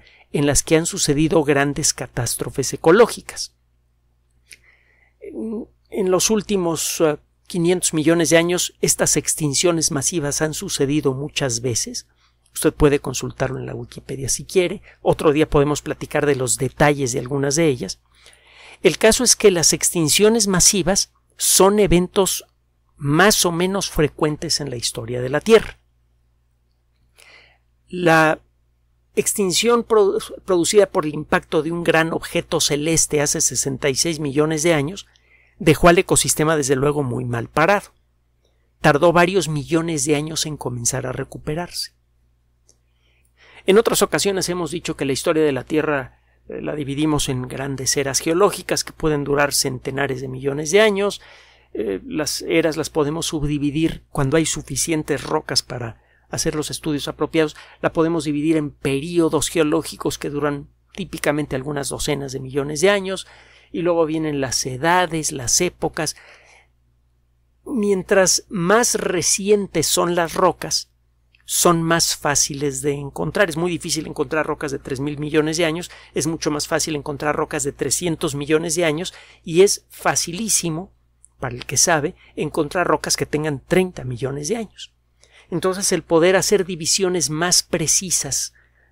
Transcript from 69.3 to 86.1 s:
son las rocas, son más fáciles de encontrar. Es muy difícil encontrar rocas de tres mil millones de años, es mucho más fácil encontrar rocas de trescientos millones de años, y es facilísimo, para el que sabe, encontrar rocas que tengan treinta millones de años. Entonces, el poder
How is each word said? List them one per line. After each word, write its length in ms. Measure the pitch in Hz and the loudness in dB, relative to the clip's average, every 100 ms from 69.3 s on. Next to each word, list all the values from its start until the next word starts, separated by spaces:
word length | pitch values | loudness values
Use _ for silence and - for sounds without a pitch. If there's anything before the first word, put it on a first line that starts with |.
| - 190 208 190 165 - | -2 2 2 2 -2 0
son 300 | 180 175 175 | 0 0 0
las 180 | 165 | -2
rocas, 580 | - 180 - 156 - - _ _ _ _ _ | 2 2 2 -4 -6 -6 _ _ _ _ _
son 400 | - - 180 165 | -8 0 2 2
más 320 | 165 165 - - | 2 0 0 -2
fáciles 680 | 151 139 - 139 143 131 | -2 0 0 -2 -4 -4
de 120 | 143 | -4
encontrar. 560 | 143 139 - 165 190 190 | -4 -6 -6 -4 0 0
Es 80 | 151 | 0
muy 120 | 180 | -4
difícil 380 | 160 170 151 147 | -4 -4 -6 -6
encontrar 380 | 151 131 156 151 | -6 -4 -2 -4
rocas 260 | 147 147 | -4 -6
de 80 | 139 | -8
tres 220 | - 131 | -8 -6
mil 160 | 143 147 | -6 -6
millones 400 | 151 156 151 160 | -2 0 0 0
de 80 | 165 | -2
años, 260 | 165 170 - - | -2 -10 -18 -10
es 120 | 190 151 | -4 -4
mucho 260 | 160 160 | -2 -4
más 180 | 147 - | -4 -2
fácil 260 | 160 - 147 | -2 -2 -6
encontrar 400 | 135 139 151 151 | -8 -6 -4 -2
rocas 280 | 147 156 | -4 -4
de 100 | 143 | -6
trescientos 600 | - 143 - 175 156 165 | -4 -4 -2 -2 -2 -4
millones 420 | 143 147 156 170 156 | -4 0 0 0 -2
de 100 | 165 | 0
años, 280 | 151 185 - - - | -2 -6 -12 -20 -20
y 180 | 190 165 | -2 4
es 240 | 196 - _ | 4 4 _
facilísimo, 1040 | - 175 147 - 175 220 - - 156 196 _ _ _ _ - | -4 -2 -2 -4 -6 -2 -2 0 -4 -8 _ _ _ _ -10
para 160 | 127 120 | -10 -8
el 100 | - | -4
que 100 | 135 | 0
sabe, 400 | - 160 156 - _ - | 2 2 0 -8 _ -8
encontrar 500 | 156 170 147 185 175 | -4 -2 -2 -2 0
rocas 300 | 156 175 - | 0 0 -4
que 80 | 139 | -2
tengan 360 | 147 156 135 - | -2 -4 -6 0
treinta 380 | 175 185 156 127 | 0 0 -4 -10
millones 420 | 120 131 139 147 | -8 -8 -8 -6
de 80 | 233 | -6
años. 380 | 214 - - _ _ _ _ _ - | -8 -14 -20 _ _ _ _ _ -8
Entonces, 400 | 170 190 185 190 | -4 -2 -2 -2
el 100 | 170 | -2
poder 360 | - | 2